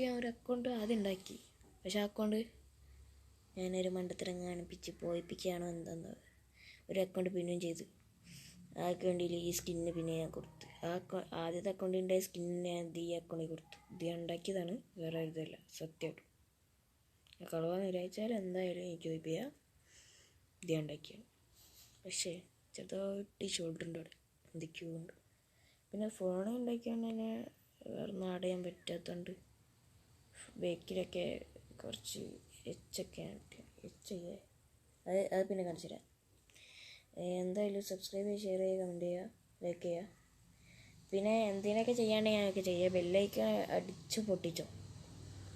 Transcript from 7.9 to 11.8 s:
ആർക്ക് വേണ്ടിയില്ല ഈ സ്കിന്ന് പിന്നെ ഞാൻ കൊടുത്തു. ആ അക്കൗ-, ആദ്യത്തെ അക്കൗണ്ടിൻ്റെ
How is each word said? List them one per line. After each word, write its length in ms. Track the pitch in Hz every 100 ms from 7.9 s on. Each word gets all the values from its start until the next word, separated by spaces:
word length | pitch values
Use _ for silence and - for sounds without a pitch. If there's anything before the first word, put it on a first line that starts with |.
| - - - - - - - - - 175
ആർക്ക് 200 | 180 185
വേണ്ടിയില്ല 280 | 175 175 170 175
ഈ 20 |
സ്കിന്ന് 400 | 170 - 170 170 170
പിന്നെ 160 | 165 165
ഞാൻ 80 | 160 156
കൊടുത്തു. 300 | - - - - 165
ആ 40 | 180
അക്കൗ-, 320 | 180 185 - 170
ആദ്യത്തെ 260 | 165 175 196
അക്കൗണ്ടിൻ്റെ 440 | 190